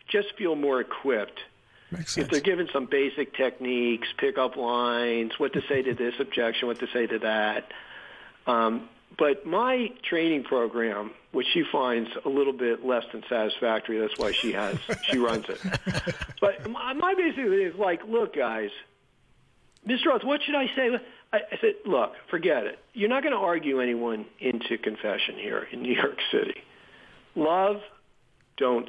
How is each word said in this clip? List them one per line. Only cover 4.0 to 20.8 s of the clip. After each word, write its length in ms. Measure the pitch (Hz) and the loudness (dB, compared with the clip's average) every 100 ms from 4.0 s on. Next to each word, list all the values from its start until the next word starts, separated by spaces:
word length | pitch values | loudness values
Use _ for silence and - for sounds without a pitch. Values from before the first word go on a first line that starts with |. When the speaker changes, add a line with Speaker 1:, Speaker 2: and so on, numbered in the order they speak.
| - - | -2 -2
Speaker 1:
pickup 380 | 139 135 127 139 | 0 2 0 0
lines, 760 | 120 120 123 120 120 117 113 - | 0 2 2 2 2 0 -2 -2
what 140 | 139 | -2
to 100 | - - | -2 0
say 140 | 135 | 0
to 120 | 131 120 | 2 0
this 200 | 120 120 | -2 -2
objection, 480 | 135 - 117 117 123 | -4 0 0 0 -2
what 140 | 113 | -2
to 80 | 120 | -2
say 140 | 123 113 | 0 0
to 140 | 113 | 0
that. 500 | 110 110 107 107 - - - - - - - - - | 0 2 2 0 -6 -14 -18 -18 -18 -20 -20 -10 0
Um, 420 | 117 113 117 120 - _ - | 2 4 0 -6 -18 _ 2
but 280 | 147 139 165 | 4 4 0
my 460 | 180 247 262 226 - | 0 2 2 0 -4
training 400 | - 165 165 151 120 | -2 0 2 2 0
program, 680 | 131 117 117 113 101 107 - _ | 0 0 0 0 -2 -6 -12 _
which 140 | - 123 175 | -2 2 2
she 100 | 147 | 2
finds 400 | 151 127 120 113 - 147 | 2 2 2 0 -4 -2
a 40 | |
little 240 | 139 139 123 | 2 2 2
bit 300 | 123 117 127 | 0 0 2
less 200 | 123 - | 0 0
than 100 | 113 - | -10 -4
satisfactory, 720 | 117 110 - 120 110 - 110 | 0 0 0 0 0 0 0
that's 200 | 107 - | 0 0
why 140 | 110 | -2
she 200 | 107 - | 0 -2
has, 240 | - - - - | -2 -2 -4 -4
Speaker 2:
<laughs> 120 | 226 - | -4 0
Speaker 1:
she 140 | 131 | 2
runs 280 | 120 113 - | 2 0 -4
it. 120 | - 190 - - 170 - - - - | -6 -4 -2 -2 -2 -4 -6 -10 0
But 280 | 202 196 208 | 0 2 -6
my, 240 | 240 247 269 | -6 -6 0
my 200 | 359 381 | 0 2
basic 220 | 330 240 | 2 0
thing 160 | 240 196 | 2 2
is 120 | 185 170 | 2 0
like, 240 | 196 170 214 | 0 0 0
"Look, 260 | 226 214 151 | 0 0 0
guys, 360 | 120 113 104 - - _ _ _ _ _ _ _ _ _ 208 | -2 -2 -4 -8 -18 _ _ _ _ _ _ _ _ _ -4
Mister 240 | 247 330 | 0 2
Roth, 160 | 247 254 | 2 2
what 180 | 294 | 0
should 120 | 294 294 | 0 0
I 120 | 262 | 0
say?" 240 | - | 0